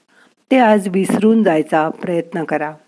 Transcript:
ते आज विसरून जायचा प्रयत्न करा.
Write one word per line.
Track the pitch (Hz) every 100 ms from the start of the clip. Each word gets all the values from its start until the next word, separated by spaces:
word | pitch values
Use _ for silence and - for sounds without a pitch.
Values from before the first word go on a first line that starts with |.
| _ _ _ _ _
ते | 262
आज | 220 208 190
विसरून | 190 185 233 214 226
जायचा | 190 156 156 160 160
प्रयत्न | - 180 170 165 180
करा. | 156 151 151 156